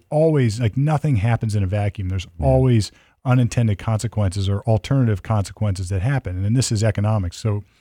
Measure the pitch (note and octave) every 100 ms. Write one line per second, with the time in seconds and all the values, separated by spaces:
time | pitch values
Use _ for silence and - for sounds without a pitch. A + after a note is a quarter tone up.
0 | - D3+ D#3+ D3+ A#2+ G#2 A#2 B2+ D3 D3+
1 | D#3 A#2+ A2+ A2+ A2+ G#2 F#2+ G#2 G2+ -
2 | F#2 F#2+ - - C3+ C3 C3 A#2 G2+ -
3 | _ _ C3 B2+ A#2+ - A2+ G2+ - A2
4 | A2+ - G2+ G2 G2 G2+ - A2 - C#3
5 | A#2+ G2 - A2 F#2+ - G#2 F#2+ F2+ F#2+
6 | A2 C#3 - F2+ G2+ B2+ - A2 A2 G2+
7 | G#2+ A2 F2+ - A2+ G#2 - _